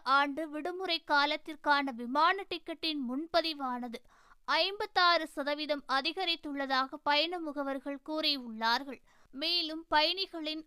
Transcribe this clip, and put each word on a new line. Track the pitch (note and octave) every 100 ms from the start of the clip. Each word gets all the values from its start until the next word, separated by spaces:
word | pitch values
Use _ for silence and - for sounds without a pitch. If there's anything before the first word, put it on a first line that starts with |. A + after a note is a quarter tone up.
| -
ஆண்டு | C#4 C#4+ C#4 D#4+
விடுமுறை | D4+ D4+ F4+ F#4 E4
காலத்திற்கான | - D4 D4 D#4 - D#4 D4 C#4+ C#4
விமான | A#3 A#3+ C4 E4 G4 F#4+
டிக்கெட்டின் | F4 - D#4 D#4+ D4+
முன்பதிவானது | A#3+ C4 E4 E4+ D#4+ D4 C4 B3 B3 A#3 - _ - - -
ஐம்பத்தாறு | D4+ F4+ G4+ G#4 G4 F4 E4+ D#4+
சதவீதம் | - C#4 D4 D4+ C#4+ -
அதிகரித்துள்ளதாக | C4 D4 F4 F4+ E4 D4+ C#4 C4+ C4 C4+ D4+
பயண | C#4+ D4 E4 F4+
முகவர்கள் | D#4 C#4+ C4+ C#4 C#4+ C#4
கூறியுள்ளார்கள். | - D#4 D#4 C#4+ A#3+ A3 A3+ A#3+ C#4 B3 _ _ -
மேலும் | C4 D#4+ F4 D#4+ D#4+ E4
பயணிகளின் | D4+ D#4 F#4 F#4+ E4+ D4+ D#4